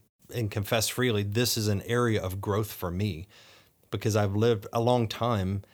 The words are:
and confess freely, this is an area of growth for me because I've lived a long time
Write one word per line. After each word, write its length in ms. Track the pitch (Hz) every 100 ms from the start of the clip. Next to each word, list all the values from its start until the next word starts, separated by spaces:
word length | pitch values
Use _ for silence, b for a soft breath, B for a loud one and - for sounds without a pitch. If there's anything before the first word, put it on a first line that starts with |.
| _ _ -
and 160 | 120 107
confess 380 | 107 101 117 -
freely, 360 | - 127 104
this 340 | 101 107 120 -
is 100 | 104
an 140 | 98
area 400 | - 120 120 104
of 180 | 92 95
growth 320 | 104 101 107
for 180 | - 90
me 360 | 90 104 80 - B B B B B -
because 260 | 104 117 104
I've 180 | 101
lived 320 | 101 117 110 -
a 80 | 117
long 280 | 117 123 113
time 520 | - 117 110 92 101 -